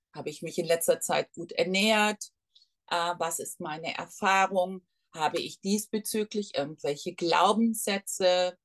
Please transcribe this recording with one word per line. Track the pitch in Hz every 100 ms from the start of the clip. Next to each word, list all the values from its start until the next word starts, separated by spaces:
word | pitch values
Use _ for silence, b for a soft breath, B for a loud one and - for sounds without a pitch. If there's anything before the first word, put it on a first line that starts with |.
| _
habe | 151 147
ich | 147
mich | 160 156
in | 160
letzter | 165 - 160
Zeit | - 151 151
gut | - -
ernährt? | - 170 190 214 214 214 208 - _ _ b b _ -
Äh, | 170 175 170
was | 165 165
ist | 175 -
meine | 170 160 160 -
Erfahrung? | 170 - 196 196 190 190 180 185 - _ _
Habe | 165 151 170
ich | 156 -
diesbezüglich | 196 208 - 220 - 220 214 214 202
irgendwelche | - 143 156 - - 185
Glaubenssätze? | 175 170 156 190 214 233 220 - 196 - - 185 180 180 180